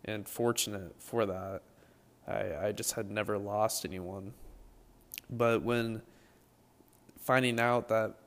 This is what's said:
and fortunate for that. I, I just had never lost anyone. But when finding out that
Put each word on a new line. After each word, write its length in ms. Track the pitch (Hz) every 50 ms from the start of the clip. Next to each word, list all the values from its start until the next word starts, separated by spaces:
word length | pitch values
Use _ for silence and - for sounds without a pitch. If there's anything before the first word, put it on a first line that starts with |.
| -
and 200 | - 107 107 98
fortunate 680 | - - - 120 120 113 - - 110 104 98 92 85 - -
for 260 | - - - 117 110
that. 380 | 98 92 92 95 95 95 90 - - - - - - - _ _ - - _ -
I, 420 | - - - 98 98 - 76 92
I 40 | 107
just 220 | 104 - 110 - -
had 180 | 117 107 98
never 260 | 101 107 104 104 107
lost 460 | 98 101 101 104 104 107 110 - - -
anyone. 480 | 92 92 92 90 90 95 98 95 101 123 - - - - - - - - - - - - - - - - - - -
But 340 | 123 117 120 117 117 104 80
when 380 | 117 120 120 117 113 113 110 - - - - - - - - - _ _ _ _ _ _ _ - _ _ - _ - _ -
finding 400 | - - 127 131 127 123 117 117
out 300 | 117 120 120 120 110 -
that 260 | 110 113 110 107 - - -